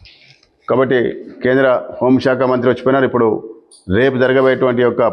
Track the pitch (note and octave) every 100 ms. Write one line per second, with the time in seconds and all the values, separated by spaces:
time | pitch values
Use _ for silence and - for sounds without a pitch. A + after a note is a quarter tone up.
0 | - - - _ _ _ - A#2+ C3 C3
1 | A#2 - - - B2+ C3 C3+ B2 - -
2 | B2 C3 C3+ B2+ B2+ B2+ A#2+ - C3 C3+
3 | C3 A#2+ A2+ - - - _ _ - F#2+
4 | C3+ A#2+ C3 C3 C3 B2+ C3 A#2+ A#2+ A#2
5 | A#2